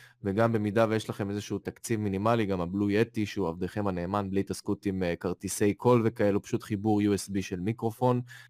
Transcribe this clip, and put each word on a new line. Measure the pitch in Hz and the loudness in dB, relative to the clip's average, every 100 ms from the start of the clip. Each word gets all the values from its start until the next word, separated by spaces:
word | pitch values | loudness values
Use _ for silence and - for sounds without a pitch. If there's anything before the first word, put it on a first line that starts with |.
| - _ | -20 _
וגם | 101 98 117 | -2 2 2
במידה | 113 104 104 110 | 2 0 2 2
ויש | 110 - | 2 -2
לכם | 107 101 | -6 -4
איזשהו | 104 - 98 | -4 -6 -6
תקציב | - - - 110 | -6 -10 -4 -2
מינימלי, | 104 95 107 117 98 | -2 0 2 2 2
גם | 92 | 0
הבלו | 87 98 101 | -2 0 2
יטי, | 101 113 110 104 | 2 0 0 -4
שהוא | 104 87 | -2 -4
עבדכם | 87 - 107 101 | -2 -4 -2 -2
הנאמן, | 87 87 104 98 | -2 -2 -2 0
בלי | 95 | -2
התעסקות | 95 95 - 98 101 | -2 -4 -4 -4 -2
עם, | 95 | -2
אה, | 90 85 | -2 -2
כרטיסי | 92 90 98 - 104 | -4 -4 -6 0 0
קול | 92 120 123 110 | 2 4 4 4
וכאלו, | 117 104 98 | 2 2 2
פשוט | - - | -2 -6
חיבור | - 104 107 104 | -4 -2 2 4
יו | 104 98 | 4 2
אס | - | 0
בי | 98 | -4
של | 90 90 | -4 -4
מיקרופון, | 95 117 113 - 127 123 123 - | -4 -2 -4 0 2 2 -4 -16